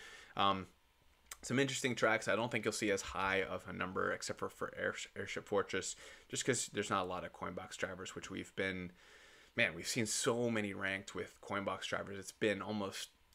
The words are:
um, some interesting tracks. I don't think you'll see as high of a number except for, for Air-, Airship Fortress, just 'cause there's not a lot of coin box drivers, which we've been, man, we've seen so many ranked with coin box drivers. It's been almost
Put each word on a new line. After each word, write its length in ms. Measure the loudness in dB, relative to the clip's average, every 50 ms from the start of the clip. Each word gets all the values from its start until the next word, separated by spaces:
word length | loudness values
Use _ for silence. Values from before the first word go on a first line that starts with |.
| -16 -16 -16 -18 -18 -6 0
um, 320 | 4 4 6 4 4 0 -6 -12 _ _ _ _ _ _ -20 -20 _ _ _ -16 -12
some 180 | -4 0 2 4
interesting 360 | 4 4 2 0 0 0 2
tracks. 320 | 4 4 6 4 4 4 2
I 80 | 2
don't 160 | 2 2 0
think 140 | 0 0 0
you'll 60 | 0 0
see 180 | 2 4 4
as 100 | 4 2
high 420 | 2 -2 -2 0 2 4 4 2 2
of 200 | 0 -2 -4 -6 -6
a 60 | -4
number 380 | -4 -4 -2 0 0 0 0
except 280 | 0 -2 -2 -6 -4 -4
for, 100 | -4 -6
for 240 | -4 -6 -6 -6 -4 -2
Air-, 180 | -2 0 0 -2 -6 -8 -8
Airship 320 | -8 -6 -6 -6 -6 -2 2
Fortress, 480 | 4 4 4 4 0 -2 -2 -2 -6 -8 -12 -16 -16 -18 -12 -6
just 160 | -4 0 2
'cause 240 | 2 2 2 0 -2 -2
there's 160 | -2 0 2
not 140 | 2 2 2
a 40 | 0
lot 160 | -2 -4 -6
of 80 | -6
coin 220 | -8 -8 -6 -6 -6
box 240 | -6 -8 -8 -4 -4
drivers, 380 | -4 -4 -2 -6 -8 -8 -8
which 140 | -8 -8 -6
we've 240 | -6 -6 -6 -4 -2
been, 360 | 0 0 0 0 -2 -4 -6 -8 -12 -20 -20 -20 -20 -20 -20 -20 -20 -20 -6 0
man, 180 | 2 2 2 2
we've 140 | -2 -4 -2
seen 180 | 0 2 2
so 440 | 2 2 2 2 2 4 4 4 2
many 240 | 2 2 0 0 -2
ranked 420 | -2 0 0 0 -2 -4 -6 -6
with 240 | -6 -6 -6 -10 -14
coin 240 | -8 -4 -2 -2 0
box 240 | 0 -2 -2 -2 -2
drivers. 320 | -2 -2 -4 -4 -8 -8
It's 120 | -10 -12
been 300 | -4 0 2 2 2 2
almost 480 | 0 -2 -2 -2 -2 -2 -4 -6 -8 -10 -12 _ _ _